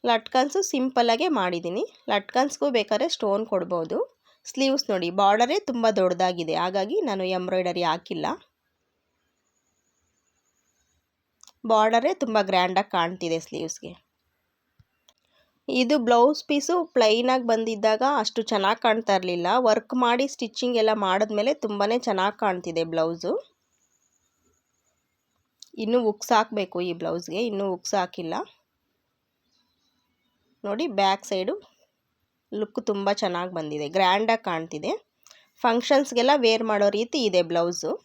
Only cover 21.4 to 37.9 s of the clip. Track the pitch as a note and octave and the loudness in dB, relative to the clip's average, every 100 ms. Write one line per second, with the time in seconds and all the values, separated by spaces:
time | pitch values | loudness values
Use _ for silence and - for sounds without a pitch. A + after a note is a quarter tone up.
21.4 | A#3 D4+ A3 G3+ G3+ A#3+ A#3+ F#3+ G3 G#3 | -2 -2 -6 -2 -2 0 -2 0 -2 -2
22.4 | G#3 F3+ F3 E3 E3 E3 D#3+ E3+ F3 G#4 | -2 -2 -4 -4 -2 0 -2 -2 -4 -6
23.4 | - _ _ _ _ _ _ _ _ _ | -8 _ _ _ _ _ _ _ _ _
24.4 | _ _ _ _ _ _ _ _ _ _ | _ _ _ _ _ _ _ _ _ _
25.4 | _ _ - - A3 A#3+ A3 G#3 - A#3 | _ _ -20 -8 0 2 2 -2 2 2
26.4 | A3 G#3 F3+ F3+ F3+ E3+ E3 E3+ E3+ F3 | 2 -4 -4 -4 -4 -4 -4 -6 -6 -6
27.4 | A#3+ G3+ G3 F#3 - G3+ F3+ - E3 F3+ | -4 -4 -4 -6 -4 -4 -4 -6 -8 -8
28.4 | G#4+ _ _ _ _ _ _ _ _ _ | -8 _ _ _ _ _ _ _ _ _
29.4 | _ _ _ _ _ _ _ _ _ _ | _ _ _ _ _ _ _ _ _ _
30.4 | _ _ G#3 G#3 D#4+ G3+ G3 G3 - F#3+ | _ _ -6 -4 -2 0 2 0 -2 -4
31.4 | F#3+ G4+ - _ _ _ _ _ _ _ | -2 -6 -10 _ _ _ _ _ _ _
32.4 | _ G#3 G#3+ - G#3+ G3+ G3+ G3+ G3 F3 | _ -8 -6 -4 -4 -2 -2 0 -2 -2
33.4 | F3+ E3+ D#3 D3+ D3 F3+ F#3 G3 A3 A3+ | -4 -6 -6 -6 -2 2 4 4 2 0
34.4 | G3+ E3 E3 D3+ F3+ G#4 _ _ _ - | -2 -6 -6 -8 -6 -6 _ _ _ -20
35.4 | _ _ B3 A#3 - C#4 C#4 A#3+ B3 C#4+ | _ _ 0 2 4 2 2 2 4 4
36.4 | A#3 A3 A3+ G#3 G3+ G#3 A#3 D#4 A3 F3+ | 4 2 0 2 2 2 -2 0 2 2
37.4 | E3 E3+ F3 F3 E3 | 2 0 0 -2 -6